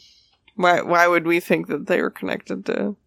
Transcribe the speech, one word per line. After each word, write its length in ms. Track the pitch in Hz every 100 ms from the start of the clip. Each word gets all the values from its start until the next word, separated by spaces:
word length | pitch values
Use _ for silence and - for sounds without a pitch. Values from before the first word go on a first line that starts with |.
| - _ _ _ _
why, 280 | - 180 175
why 260 | - 170 175
would 180 | 170 165
we 140 | 170
think 260 | - 170 170
that 180 | 151 -
they 140 | 165
were 80 | -
connected 560 | - - - - 190 196
to 280 | - 208 202